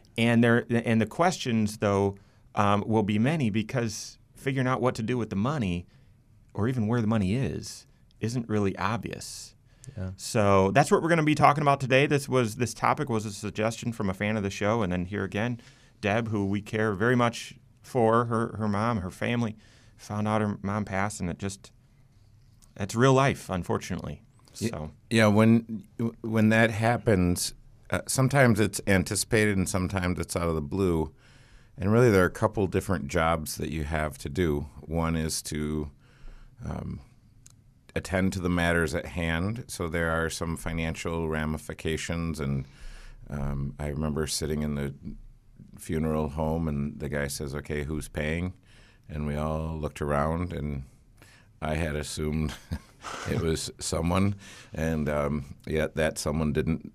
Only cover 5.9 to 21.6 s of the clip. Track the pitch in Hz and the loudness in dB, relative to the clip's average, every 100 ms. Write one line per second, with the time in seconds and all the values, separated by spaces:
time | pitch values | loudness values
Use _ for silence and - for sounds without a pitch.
5.9 | - - _ _ _ _ - 113 127 104 | -18 -20 _ _ _ _ -4 -2 0 0
6.9 | 120 107 113 92 123 104 - - - - | 0 2 2 2 0 -2 -4 -10 -16 -20
7.9 | _ _ - 110 123 117 107 98 - 95 | _ _ -8 -6 -4 -2 0 0 0 -2
8.9 | 113 - - - - - - _ - - | -4 -6 -10 -12 -14 -16 -20 _ -20 -16
9.9 | - 92 92 - 113 101 98 98 113 147 | -10 -10 -8 -2 2 6 6 6 4 4
10.9 | 202 160 170 151 151 143 147 143 135 127 | 4 4 2 2 6 6 6 4 2 4
11.9 | 131 147 143 139 127 113 110 117 - 117 | 4 4 2 2 0 0 0 -4 0 0
12.9 | 139 139 110 107 95 104 - 110 - 120 | 0 0 -2 -4 -6 -6 -2 -2 -2 -4
13.9 | 110 101 92 104 110 98 - 101 117 92 | -2 -2 -2 -2 -2 -2 0 0 2 0
14.9 | 90 90 104 98 101 120 120 - - _ | -2 -2 -4 -4 -2 -4 -4 -12 -20 _
15.9 | _ 101 110 113 107 98 101 104 107 110 | _ -2 0 0 -2 0 -2 -2 -2 0
16.9 | 92 117 123 120 - - - - _ - | 2 2 2 2 -2 -10 -18 -20 _ -4
17.9 | 127 110 117 117 113 113 101 107 101 113 | 2 4 4 2 0 -2 -2 -2 0 0
18.9 | 113 87 - 113 120 113 - - - - | -2 -4 -4 -2 -2 -2 -6 -16 -20 -20
19.9 | - - 104 107 107 107 - 98 104 101 | -18 -8 -4 0 2 0 -2 -4 -4 -2
20.9 | 95 104 - 87 82 98 - | -2 -4 -4 -6 -4 -8 -10